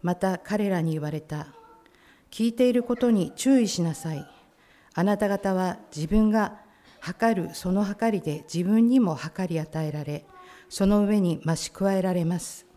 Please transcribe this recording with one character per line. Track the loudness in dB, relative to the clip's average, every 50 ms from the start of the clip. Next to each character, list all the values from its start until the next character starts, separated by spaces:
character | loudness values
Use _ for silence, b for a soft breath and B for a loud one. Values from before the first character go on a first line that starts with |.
| -2
ま | -4 -2
た | -2 -2 -2 -2
彼 | -4 -6 -4 -2 -2 0
ら | 0 0 0
に | 0 -2
言 | -2 -4
わ | -4 -6
れ | -6 -8
た。 | -8 -10 -12 -12 -12 -14 -18 -20 -20 -20 -20 -20 _ b b b b b b b b b
「聞 | -6 -2 -2
い | -2 2
て | 2 2
い | 4 4
る | 2 0
こ | 0 -2
と | 0 2 2
に | 4 2 2 -2 -4
注 | -2 2 4 6 6
意 | 4 2
し | 0 -2
な | -2 -2 -2
さ | -6 -8 -8 -8
い。 | -8 -10 -14 -20 b b b b b b b b b b b b
あ | 0 0
な | 0 2
た | 0 0 -2
方 | -2 -2 -2 -2 0
は | 0 -2 -2 -4 -6 -14 -14 -8
自 | -8 -4
分 | 0 2 4 4 4
が | 4 2 0 0 -4 -14 -20 b b b b b b b
測 | -12 -12 -4 0 0 2 2 0 -2
る | -6 -8
そ | -8 -4 -2
の | 0 0 0
測 | -2 -2 -2 0 0
り | 0 0
で | -2 -4 -6 -6 -8 -6 -4
自 | -2 0
分 | 2 4 4 4 6
に | 4 4
も | 4 2 0
測 | -4 -8 -10 -6 -6 -4
り | -4 -2
与 | -4 -4 -4 -6 -4 -4
え | -4 -6
ら | -6 -6
れ、 | -6 -8 -10 -10 -16 B B B B B B B
そ | B -2 0 2
の | 4 4 4 4
上 | 4 2 2
に | 2 2 0 -2 -2
増 | -2 -2
し | -2 -4 -10
加 | -6 -2 0 0 2
え | 2
ら | 0 0
れ | 0 0 0
ま | 0 -2 -4
す。 | -6 -10 -14 -16 -20 _ _